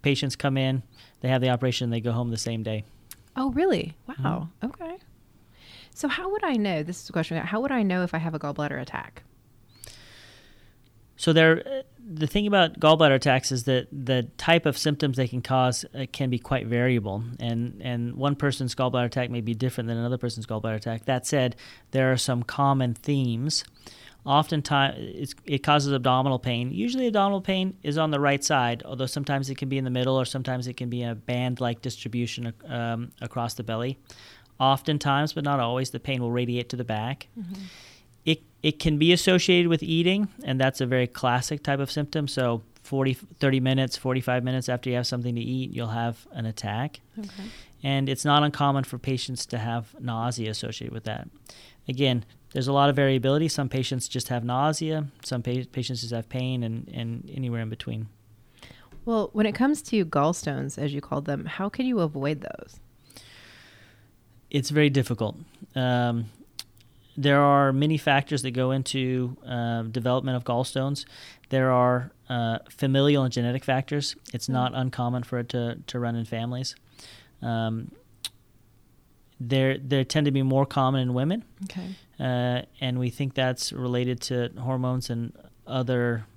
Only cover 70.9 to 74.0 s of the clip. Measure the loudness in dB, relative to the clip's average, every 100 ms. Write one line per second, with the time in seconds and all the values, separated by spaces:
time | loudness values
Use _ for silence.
70.9 | -4 -8 -18 -20 -20 _ 2 4 6 4
71.9 | 2 -2 _ _ -2 -2 -2 -6 -4 2
72.9 | 4 6 4 2 0 0 -2 0 -2 0
73.9 | -4